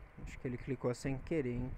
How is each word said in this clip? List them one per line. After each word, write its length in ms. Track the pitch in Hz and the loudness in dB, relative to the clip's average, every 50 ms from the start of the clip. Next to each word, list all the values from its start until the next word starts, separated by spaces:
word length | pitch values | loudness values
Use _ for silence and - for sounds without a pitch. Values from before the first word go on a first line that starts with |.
| - - - - 135 | -14 -14 -10 -8 -8
Acho 120 | - - - | -8 -6 -4
que 100 | - 131 | -2 -2
ele 100 | 120 120 | -2 -2
clicou 340 | - - 131 - - 123 120 | 0 -2 0 2 2 2 2
sem 220 | - - 139 135 131 | 2 0 0 0 0
querer, 340 | - - 165 160 131 123 | 0 2 2 2 4 2
hein? 180 | 120 123 123 131 - | 2 0 0 0 -2